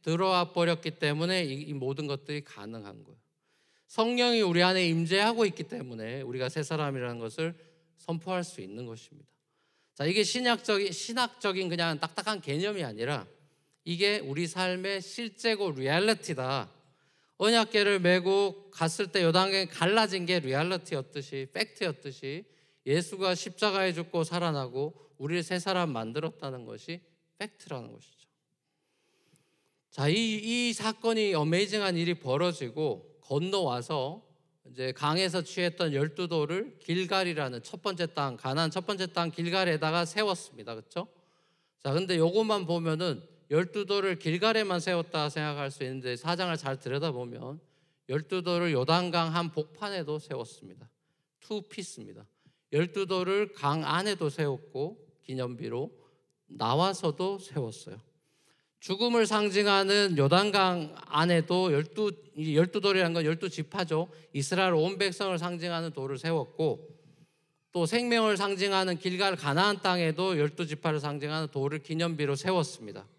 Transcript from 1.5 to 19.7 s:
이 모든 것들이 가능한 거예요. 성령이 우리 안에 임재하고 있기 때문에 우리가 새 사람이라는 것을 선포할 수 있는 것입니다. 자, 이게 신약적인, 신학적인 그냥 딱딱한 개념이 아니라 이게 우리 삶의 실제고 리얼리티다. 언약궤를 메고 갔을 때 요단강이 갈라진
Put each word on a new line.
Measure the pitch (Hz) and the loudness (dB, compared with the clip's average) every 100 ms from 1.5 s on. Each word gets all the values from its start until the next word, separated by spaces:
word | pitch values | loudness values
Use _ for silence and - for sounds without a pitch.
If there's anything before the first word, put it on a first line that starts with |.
이 | 135 151 | -6 -8
모든 | 143 131 139 151 | -6 -4 -4 -4
것들이 | 139 143 147 | -6 -6 -10
가능한 | 139 - 104 113 101 104 | -10 -16 -14 -12 -14 -18
거예요. | 101 - _ _ _ _ _ _ _ | -20 -20 _ _ _ _ _ _ _
성령이 | - 226 247 247 233 | 0 2 4 4 4
우리 | 196 170 | 4 4
안에 | 180 185 175 | 4 4 4
임재하고 | 165 165 190 214 233 | 2 2 4 4 4
있기 | 214 - | 2 0
때문에 | - 240 131 113 110 131 | -8 -8 -10 -8 -8 -8
우리가 | 131 127 127 | -8 -4 -4
새 | 160 | -4
사람이라는 | 143 160 147 135 123 117 | -4 -2 -2 -2 -6 -6
것을 | 113 113 160 170 - _ _ _ | -8 -4 -4 -6 -20 _ _ _
선포할 | - 170 175 185 | -8 -6 -2 -4
수 | 175 - | -4 -10
있는 | 95 107 123 | -14 -12 -12
것입니다. | 113 - 147 - _ _ _ _ _ _ | -12 -16 -20 -20 _ _ _ _ _ _
자, | - 143 | -4 0
이게 | 190 | 2
신약적인, | 202 247 247 233 233 208 196 | 2 2 2 2 2 0 0
신학적인 | 170 - 233 240 - 208 190 185 | -4 -6 -2 -2 0 -2 -2 -2
그냥 | 170 170 151 | 0 0 0
딱딱한 | 160 - 196 214 | -4 -4 -4 -4
개념이 | 147 143 196 202 | -2 -2 -2 -2
아니라 | 143 107 120 143 92 _ _ _ _ _ | -6 -4 -2 -4 -6 _ _ _ _ _
이게 | - 170 202 208 | -8 0 2 0
우리 | 139 143 170 | -2 -4 -4
삶의 | 170 185 180 190 196 | -2 -2 -2 -4 -6
실제고 | 185 - 233 - 233 214 196 | -8 -8 -10 -4 -2 0 -2
리얼리티다. | 139 131 156 214 220 - 143 127 135 92 _ _ _ _ _ _ _ | -2 0 2 2 0 -2 -4 -2 -2 -4 _ _ _ _ _ _ _
언약궤를 | 208 233 220 214 202 196 | 4 4 4 4 4 4
메고 | 175 180 180 196 202 185 - | 6 6 6 4 2 -2 -18
갔을 | - 165 165 196 | -2 -2 0 -2
때 | 196 | 2
요단강이 | 170 175 190 196 | 4 6 4 2
갈라진 | 185 | -2